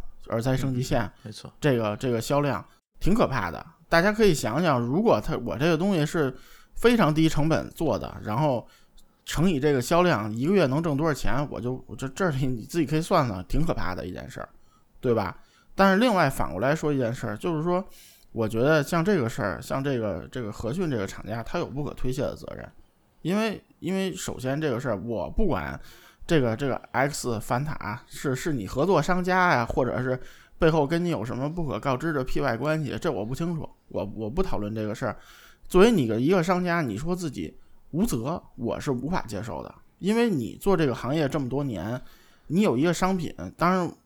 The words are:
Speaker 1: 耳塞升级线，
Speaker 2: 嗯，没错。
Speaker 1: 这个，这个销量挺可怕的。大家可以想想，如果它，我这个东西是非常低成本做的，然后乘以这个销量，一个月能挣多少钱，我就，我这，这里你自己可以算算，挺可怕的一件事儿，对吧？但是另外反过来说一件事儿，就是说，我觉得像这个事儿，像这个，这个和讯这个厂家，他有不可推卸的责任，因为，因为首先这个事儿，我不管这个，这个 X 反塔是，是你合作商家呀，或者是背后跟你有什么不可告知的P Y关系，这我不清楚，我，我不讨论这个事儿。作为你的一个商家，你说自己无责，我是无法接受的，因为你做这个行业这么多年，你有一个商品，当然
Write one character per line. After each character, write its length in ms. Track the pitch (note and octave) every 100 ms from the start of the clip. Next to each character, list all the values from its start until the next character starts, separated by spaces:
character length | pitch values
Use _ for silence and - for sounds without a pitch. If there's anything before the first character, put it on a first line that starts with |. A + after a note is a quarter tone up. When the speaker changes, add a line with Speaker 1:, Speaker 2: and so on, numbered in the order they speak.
| - - -
Speaker 1:
耳 140 | A2+
塞 120 | C3
升 200 | B2+ C#3
级 80 | B2+
线， 220 | B2+ C#3
Speaker 2:
嗯， 80 | G#2 -
没 100 | A2
错。 180 | G#2+ - -
Speaker 1:
这 200 | D3+ B2
个， 180 | G#2+ G#2
这 140 | C3+
个 100 | A#2
销 220 | - C#3+
量 200 | C#3+ G#2+ - _ _ -
挺 140 | -
可 120 | A2+ -
怕 240 | C3 F#2
的。 140 | C2+ - - -
大 120 | E3
家 100 | F#3+
可 100 | G#3+
以 120 | G#3+
想 280 | D3+ A2 C3
想， 160 | F3 B2+
如 240 | A#2+ D3+
果 160 | A3+ A#2+
它， 160 | G#2 D3+
我 180 | A#2 F#2+
这 100 | D#3
个 80 |
东 200 | D#3 F#3+
西 100 | F#3
是 320 | D3 F3 C3+ - - - -
非 200 | - A3+
常 200 | A#3+ D#3
低 120 | D#3 D#3+
成 220 | - -
本 220 | C3+ B1+
做 280 | - D#3+ F#2+
的， 220 | B1+ -
然 140 | G#2 G#2+
后 320 | D3+ A#2+ - - _ - - _
乘 260 | - - F#3
以 80 | D3
这 140 | D3+
个 80 | C#3
销 220 | A#2+ E3+
量， 280 | F3+ B2+ G#2+
一 160 | A2 C#3
个 60 |
月 140 | G3 D3
能 160 | C#3
挣 120 | E3
多 120 | C3+ E3
少 80 |
钱， 200 | C#3 G2+ A#2+ D3
我 80 | -
就， 240 | A#2+ B2+ -
我 100 | G#2+
这， 100 | C3+
这 200 | - F#3
里 180 | C3+ C3
你 200 | B2+ -
自 120 | E3+
己 60 |
可 100 | C#3+
以 60 | D#3
算 260 | E3 F#3 C3
算， 160 | F#2+ F2+
挺 160 | -
可 80 | E3
怕 220 | - -
的 120 | - -
一 60 |
件 180 | F2+ -
事 100 | -
儿， 80 | - - - _ _ -
对 140 | B2+
吧？ 240 | A2+ F#2+ - - _ -
但 160 | - G3
是 80 | F#3+
另 160 | B3+
外 140 | F#3 D#3+
反 240 | - D#2
过 80 | F2
来 160 | B2 D#3
说 160 | D3+
一 60 | C#3+
件 160 | A#2
事 140 | B2+ A2+
儿， 80 | G#2
就 180 | F3 D#3
是 60 |
说， 200 | E3 F3+ G3 - - - -
我 140 | A2+ A2
觉 140 | A2+
得 220 | C3+ D#3+
像 200 | C#3+ E3+
这 160 | E3 G3
个 80 | A2+
事 140 | -
儿， 180 | G#2+ D2
像 200 | - C3+
这 160 | C3+ B2+
个， 300 | G#2+ E2 -
这 120 | B2+
个 100 | A2
和 180 | G#2 G#2+
讯 200 | F3 E3+
这 80 | B2
个 80 | F#2+
厂 200 | - -
家， 160 | A2+
他 160 | A2+ F3
有 60 |
不 180 | B2+ B2
可 120 | C#3+
推 180 | - B2+
卸 80 | C3+
的 160 | G#2+ -
责 100 | -
任， 160 | - - - - _ _ _
因 160 | D3+ G3+
为， 200 | A3+ F#3 _ -
因 160 | E3
为 200 | F#3+ F#3+
首 240 | - - -
先 220 | B2+ C#3+
这 100 | D#3
个 80 | A#2
事 120 | B2+
儿， 80 | G2+
我 320 | G#2+ A2 D2
不 160 | - F#3+
管 340 | G2+ C#2+ C#2+ - - - - -
这 120 | E3
个， 160 | B2
这 140 | A2+ C#3
个 60 | A#2 -
X 480 | - C#3+ D3 B2 A2
反 240 | - B2
塔 380 | D3 - - A2+ -
是， 300 | - D3+ B2+
是 160 | F#3
你 140 | C#3 F#2+
合 180 | B2+
作 160 | E3+ F3
商 240 | C#3+ F3+
家 300 | F3+ F#3 F3+
呀， 100 | C3+
或 180 | A#2 -
者 200 | B2 -
是 180 | B2+ B2+ - - - -
背 100 | E3
后 180 | D#3+ C#3+
跟 160 | E3+
你 60 | F3
有 160 | C#3
什 100 | A2+
么 140 | A2+ C#3+
不 180 | F3 D#3
可 140 | G#2
告 160 | C#3+ B2+
知 160 | D#3
的 100 | D3
P 200 | - D#3+
Y 140 | C#3+ A#2
关 260 | C#3+ D#3
系， 140 | C#3+ E2
这 100 | F3
我 140 | A2+
不 100 | G#2+
清 200 | C3+ E3
楚， 140 | E3 - - -
我， 160 | - G2 G2+
我 120 | G#2+
不 140 | C3
讨 160 | F#2 G2
论 160 | G#2
这 100 | A2
个 80 | G#2+
事 140 | G#2+ A#2+
儿。 100 | - - - - _ -
作 120 | F3+
为 100 | G#3+
你 140 | A3 A#2
的 140 | A2
一 100 | C3+
个 100 | F#3+
商 220 | E3 F3+
家， 160 | F3+ E3+
你 180 | C#3 F#2+
说 160 | E3
自 160 | F3+ E3+
己 260 | A#2+ D2+ - - - -
无 120 | D3
责， 380 | A3+ A#2+ A#2+ F3 - -
我 240 | A#2 A#1+
是 100 | D3
无 180 | B2 D3
法 140 | F3+
接 180 | - -
受 220 | A#2 D#2
的， 100 | A1 - - -
因 160 | F#3 A3+
为 120 | A#3+
你 300 | D#3+ A2+ -
做 160 | G3 F#3
这 80 |
个 80 | D3+
行 220 | C#3 A#2
业 140 | D#3 C#3
这 100 | D#3
么 100 | B2+
多 140 | C3
年， 380 | C#3+ G2+ F#2+ B2 - - _ - -
你 140 | D#3
有 140 | G#3 A#2+
一 60 |
个 100 | E3+
商 240 | E3 F#3 F#3+
品， 160 | D#3+ - F2+ -
当 140 | E3
然 200 | F#3 E3 -